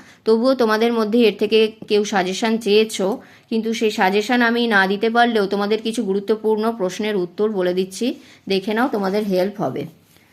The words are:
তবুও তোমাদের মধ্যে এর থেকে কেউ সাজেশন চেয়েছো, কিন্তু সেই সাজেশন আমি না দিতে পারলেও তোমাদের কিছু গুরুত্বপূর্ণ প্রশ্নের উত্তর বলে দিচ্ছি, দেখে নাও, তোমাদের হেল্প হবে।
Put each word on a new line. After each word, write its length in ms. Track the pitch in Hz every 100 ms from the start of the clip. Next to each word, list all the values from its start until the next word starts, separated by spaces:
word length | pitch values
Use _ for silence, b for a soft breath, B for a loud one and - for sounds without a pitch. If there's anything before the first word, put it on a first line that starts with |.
| B B
তবুও 300 | - 226 254
তোমাদের 380 | 269 226 214 233
মধ্যে 260 | 233 214 240
এর 160 | 220 202
থেকে 340 | 214 220 220 - -
কেউ 160 | 208
সাজেশন 540 | 208 208 180 190 226 220
চেয়েছো, 600 | 202 208 214 - 190 254 B B B
কিন্তু 220 | 226 220
সেই 180 | 226 220
সাজেশন 520 | 214 190 202 208 247
আমি 240 | 233 240 233
না 200 | 202 190
দিতে 240 | 202 226
পারলেও 360 | 233 240 226 196
তোমাদের 340 | 202 202 214
কিছু 200 | 220 226
গুরুত্বপূর্ণ 720 | 202 196 196 214 214 214 220
প্রশ্নের 440 | 226 180 180 214 208
উত্তর 360 | 175 - 214
বলে 220 | 202 180
দিচ্ছি, 400 | 185 190 - 240 - B B -
দেখে 260 | 190 190
নাও, 140 | 220 247
তোমাদের 360 | 233 190 202
হেল্প 360 | 208 180 185 208
হবে। 260 | 143 127 - - b b b